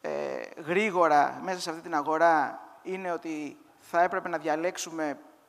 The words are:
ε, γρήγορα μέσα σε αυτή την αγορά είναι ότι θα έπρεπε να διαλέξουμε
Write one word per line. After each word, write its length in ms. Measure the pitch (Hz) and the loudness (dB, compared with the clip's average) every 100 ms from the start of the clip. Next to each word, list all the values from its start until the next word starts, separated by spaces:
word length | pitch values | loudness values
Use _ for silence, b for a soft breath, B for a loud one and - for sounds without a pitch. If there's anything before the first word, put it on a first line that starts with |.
ε, 400 | 156 147 143 131 - - | -6 -6 -4 -6 -10 -12
γρήγορα 800 | 151 175 214 180 165 147 139 131 | -2 0 2 4 6 6 4 0
μέσα 160 | 175 180 | -6 -6
σε 100 | 175 | -6
αυτή 120 | 165 | -8
την 140 | 170 | -4
αγορά 640 | 156 143 156 170 160 131 - - - | -4 0 4 6 6 2 -6 -16 -14
είναι 280 | - 190 185 | -8 -6 -4
ότι 460 | 165 165 156 143 - _ _ | -6 -6 -8 -10 -14 _ _
θα 220 | - 170 | -2 2
έπρεπε 280 | 180 190 175 | 2 2 -4
να 80 | 165 | -4
διαλέξουμε 840 | 156 156 175 180 175 160 156 139 - _ | -2 0 -2 -4 -8 -4 -4 -6 -14 _